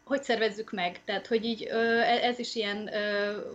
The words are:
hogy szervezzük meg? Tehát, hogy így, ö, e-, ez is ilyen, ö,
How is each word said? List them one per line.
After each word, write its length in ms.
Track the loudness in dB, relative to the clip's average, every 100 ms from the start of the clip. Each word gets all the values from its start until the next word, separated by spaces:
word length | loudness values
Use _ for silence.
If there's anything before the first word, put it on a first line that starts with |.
hogy 180 | -4 -2
szervezzük 500 | 0 2 2 -2 -6
meg? 280 | -2 -2 -4
Tehát, 220 | -4 -4 0
hogy 180 | 0
így, 240 | 0 -4 -2
ö, 280 | 0 4 4
e-, 260 | 4 4
ez 140 | 2 0
is 160 | -4
ilyen, 400 | -2 -2 -2 -4
ö, 380 | -2 0 0 0 -2 -8